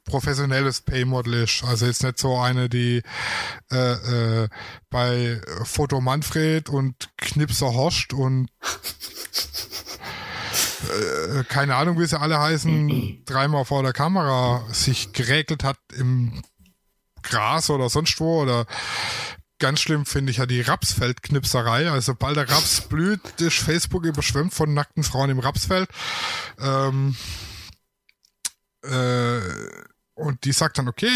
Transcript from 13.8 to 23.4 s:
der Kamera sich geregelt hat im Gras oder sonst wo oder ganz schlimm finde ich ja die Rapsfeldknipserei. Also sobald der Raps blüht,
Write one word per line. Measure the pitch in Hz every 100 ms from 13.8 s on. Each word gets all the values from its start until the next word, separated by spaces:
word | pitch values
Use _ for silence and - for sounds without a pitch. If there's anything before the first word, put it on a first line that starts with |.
der | 131
Kamera | 127 156 190 147 131 123 123 113
sich | 113 135 123 -
geregelt | - 120 147 151 151
hat | 139 135 _ 135
im | 127 127 120 - - _ - _ _ _ _ -
Gras | - 113 107 160 -
oder | 143 123
sonst | 151 160 -
wo | 160 165
oder | 135 120 113 - - - - - - - - -
ganz | 131 151
schlimm | - 151 139
finde | 143 135
ich | 120
ja | 127
die | 123
Rapsfeldknipserei. | 123 180 - - 123 123 - 143 - 127 117 120 170
Also | 139 123
sobald | 123 135 147
der | 131
Raps | 143 - -
blüht, | - 151 185 208 - -